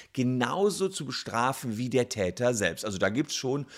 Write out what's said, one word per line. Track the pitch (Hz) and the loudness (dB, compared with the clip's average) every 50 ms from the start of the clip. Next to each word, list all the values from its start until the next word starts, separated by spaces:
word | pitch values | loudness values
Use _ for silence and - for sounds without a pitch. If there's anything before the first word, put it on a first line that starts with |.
| - - - | -20 -8 -2
genauso | 131 123 123 127 123 - - - - 202 208 180 170 190 190 | 0 2 2 2 2 2 2 2 2 2 2 2 2 0 -2
zu | 190 - 151 131 | -2 -4 -6 -6
bestrafen | 123 - - 110 98 117 120 131 135 - - 123 107 107 | -6 -6 -6 -2 0 2 2 2 0 -2 -4 -6 -4 -4
wie | 127 123 | -2 0
der | 110 127 120 - | 2 2 2 2
Täter | - 110 95 90 - - 123 123 123 | 0 0 0 0 0 0 0 2 2
selbst. | 107 98 85 85 - - | 2 2 0 0 -2 -4
Also | 110 101 90 | -6 -2 0
da | 95 98 | 0 2
gibt's | 107 135 151 - - | 2 2 0 -2 -2
schon | - - 127 135 139 143 - - | -4 -2 -2 -2 -2 -4 -6 -12